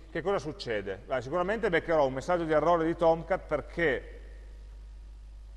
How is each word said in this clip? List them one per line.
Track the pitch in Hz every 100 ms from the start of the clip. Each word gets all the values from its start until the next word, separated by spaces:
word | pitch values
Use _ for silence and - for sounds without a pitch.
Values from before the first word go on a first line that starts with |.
| -
che | 170
cosa | 165 190
succede? | 151 131 123 104 98 95 -
Beh, | 131
sicuramente | 123 175 180 220 202
beccherò | 165 165 160 135
un |
messaggio | 131 147 180
di | 160
errore | 151 156 175 160
di | 165
Tomcat | 165 165 160 185 -
perché | 147 - - 160 120 - - - - - - - - - - - - - - -